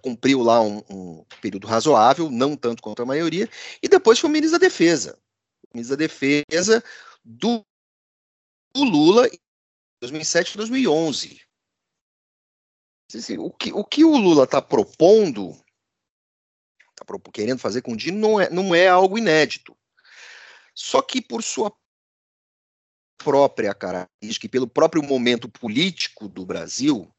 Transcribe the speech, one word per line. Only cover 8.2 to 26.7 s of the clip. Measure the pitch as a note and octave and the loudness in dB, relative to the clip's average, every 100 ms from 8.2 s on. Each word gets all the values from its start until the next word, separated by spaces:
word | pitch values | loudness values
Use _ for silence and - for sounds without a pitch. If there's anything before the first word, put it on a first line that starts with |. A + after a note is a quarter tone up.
| _ _ _ _ _ | _ _ _ _ _
do | C4 | -2
Lula | C#4 D#3 D#3 A3 B2+ | 0 4 4 6 2
em | - _ _ _ _ _ _ | -2 _ _ _ _ _ _
dois | B2 | -14
mil | D#3 | -10
e | D#3 | -4
sete | E3+ E3+ | -2 -2
e | G3 | -6
dois | A3 | -6
mil | C4 | -2
e | A#3+ | 0
onze. | D3+ D#3+ B2 - - _ _ _ _ _ _ _ _ _ _ _ _ _ _ _ _ _ | 0 -2 -4 -10 -16 _ _ _ _ _ _ _ _ _ _ _ _ _ _ _ _ _
Assim, | A#3 A3+ E3 | -16 -12 -10
o | - | -10
que, | - - | -10 -8
o | - G3+ | -8 -6
que | - | 2
o | D#4+ D4 | 4 4
Lula | F#3+ D3+ C3 | 4 4 4
tá | C#3+ | 0
propondo, | - B2+ G2 _ E3 A3 G3 G#2+ F2+ - _ _ _ _ _ _ _ _ _ _ _ _ _ | -2 -2 -2 _ 6 6 4 -4 -10 -14 _ _ _ _ _ _ _ _ _ _ _ _ _
tá | - - | -20 -18
propo-, | G2 - | -18 -16
querendo | - G#2+ C3 | -8 -6 -4
fazer | A2 A2 | -4 -6
com | B2+ | -8
o | A2+ | -8
Dino | C#3+ G3+ | -6 -2
não | G#3+ G#3+ | 0 2
é, | F#3 | 0
não | E3+ F#3+ E3+ | -2 0 4
é | F#3 | 6
algo | F3+ F#3+ G#3+ | 6 4 0
inédito. | G#3+ D#3 C#3+ - - _ _ _ _ - - - - - _ - | 2 2 2 -2 -16 _ _ _ _ -20 -20 -20 -20 -20 _ -16
Só | - C4+ | -4 -2
que | C4 C4 | -2 -8
por | - A3+ | -8 -10
sua | - - G#3+ - _ _ _ _ _ _ _ _ _ _ _ _ _ _ | -8 -6 -6 -8 _ _ _ _ _ _ _ _ _ _ _ _ _ _
própria | D3+ C#3 C#3 - G#2+ | 0 2 2 0 -6
característica | G2+ F#2+ F2+ F2+ _ G#2+ A#2 A2 | -6 -8 -8 -10 _ -12 -12 -6
e | |
pelo | B2 B2 | -4 -2
próprio | - D#3+ E3 | 2 2 0
momento | C#3+ C3 A#2+ A#2+ A#2 | -2 -2 0 -2 -4
político | - A#2+ A2 F#3 E3 - - G#2 | -12 -6 -2 -2 -4 -10 -12 -18
do | F#2+ F#2 | -14 -12
Brasil, | F2+ D#2+ | -10 -10